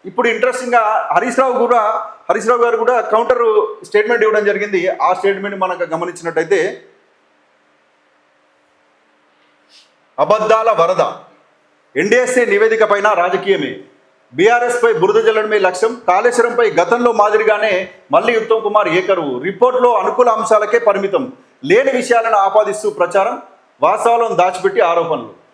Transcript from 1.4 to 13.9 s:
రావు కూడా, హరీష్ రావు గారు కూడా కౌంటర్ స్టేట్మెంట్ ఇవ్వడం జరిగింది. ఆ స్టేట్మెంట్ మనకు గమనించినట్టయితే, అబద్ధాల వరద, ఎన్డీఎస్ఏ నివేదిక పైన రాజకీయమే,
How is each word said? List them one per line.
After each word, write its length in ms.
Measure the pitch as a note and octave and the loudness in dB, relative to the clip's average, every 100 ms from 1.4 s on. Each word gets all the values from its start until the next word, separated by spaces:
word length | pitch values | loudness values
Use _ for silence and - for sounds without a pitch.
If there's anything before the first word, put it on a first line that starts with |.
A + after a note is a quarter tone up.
రావు 140 | C4 B3 | 0 2
కూడా, 180 | A#3 A#3+ G#3 A3 - - - | 2 2 0 -4 -8 -16 -4
హరీష్ 180 | G3 G#3+ | -2 0
రావు 120 | A#3+ A#3 | 0 0
గారు 120 | A3+ | 0
కూడా 140 | A3+ B3 - | 0 0 0
కౌంటర్ 280 | A3 A#3+ B3 A#3 G#3+ - - - | -2 0 0 2 2 0 -8 -2
స్టేట్మెంట్ 360 | G#3 G#3+ A#3 A3 | -2 0 2 2
ఇవ్వడం 200 | G#3 G3+ | 2 0
జరిగింది. 320 | F#3+ G#3 F#3+ F3+ - E3 | -2 -2 -2 -2 -2 -2
ఆ 40 | F#3 | 0
స్టేట్మెంట్ 400 | G3 G3 G3 G3 | -2 -4 -8 -6
మనకు 220 | F#3 F3 E3+ | -6 -4 -6
గమనించినట్టయితే, 640 | D#3+ F3 F3 E3 D#3+ D#3+ F#3+ F3 - - _ _ _ _ _ _ _ _ _ _ _ _ _ _ _ _ _ _ _ _ _ _ _ _ _ _ _ _ _ _ _ _ - | -6 -6 -8 -6 -4 0 0 0 -6 -20 _ _ _ _ _ _ _ _ _ _ _ _ _ _ _ _ _ _ _ _ _ _ _ _ _ _ _ _ _ _ _ _ -6
అబద్ధాల 460 | D3 G#3+ G#3+ A3 A3+ G3+ | 0 0 2 2 2 0
వరద, 220 | E3+ F3 C3 - - _ _ _ _ _ _ C3+ | 0 0 -2 -4 -20 _ _ _ _ _ _ -4
ఎన్డీఎస్ఏ 440 | F#3+ A#3+ B3 B3+ A3+ | 0 2 2 0 0
నివేదిక 300 | G3+ A3 A3 G#3 | 2 2 2 2
పైన 180 | G3+ G#3 G3 | 2 2 0
రాజకీయమే, 500 | F3+ F#3 G3 F3+ C3+ G#2 - | 0 -2 -2 -2 -2 -10 -18